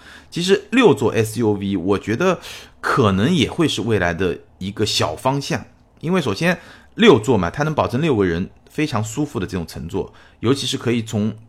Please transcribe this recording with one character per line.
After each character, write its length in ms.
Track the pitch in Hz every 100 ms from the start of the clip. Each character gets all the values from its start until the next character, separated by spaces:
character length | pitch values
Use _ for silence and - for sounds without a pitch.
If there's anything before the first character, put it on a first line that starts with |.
| - - -
其 120 | 165
实 240 | 180 196 -
六 200 | 247 214
座 180 | - 113
S 280 | 113 110 113
U 120 | 110
V， 240 | 101 98 98
我 200 | 90 98
觉 160 | -
得 240 | 117 185 175 - - - -
可 300 | - - 107
能 220 | 95 127
也 160 | 175 92
会 160 | - 156
是 140 | -
未 180 | 104 104
来 140 | 87
的 260 | 85 90 76 - _
一 120 | 95
个 140 | 104
小 320 | 104 - 85 78
方 240 | 131 139
向， 240 | - 120 - _ _ _
因 120 | 151
为 80 | 185
首 140 | 131
先 240 | 98 165 175 - - - -
六 220 | 220 127
座 200 | 113 110
嘛， 100 | 85
它 140 | -
能 120 | 151
保 140 | 139 92
证 120 | 120
六 120 | 165
个 100 | 110
人 260 | 92 85 98 - -
非 180 | - 151
常 160 | 107
舒 220 | 107 143
服 160 | 143 117
的 60 | 87
这 100 | 92
种 100 | 80
乘 220 | - 80
坐， 240 | 98 - - - _
尤 120 | 110
其 140 | 139 123
是 100 | 135
可 160 | 127
以 100 | 117
从 320 | 110 110 110 113